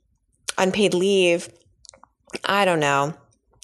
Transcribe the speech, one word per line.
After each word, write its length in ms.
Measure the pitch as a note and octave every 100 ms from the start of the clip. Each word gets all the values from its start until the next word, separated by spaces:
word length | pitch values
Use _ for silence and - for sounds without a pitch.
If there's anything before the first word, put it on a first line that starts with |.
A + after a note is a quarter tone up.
| _ _ _ _ - -
unpaid 360 | F#3+ F#3+ G3
leave. 540 | F3+ F#3+ G3 F3+ E3+ - - _ _ _ - _ _ _ -
I 220 | - G3 F#3+
don't 140 | E3+
know. 340 | C#3+ C#3 C#3+ E3 _ _ _ _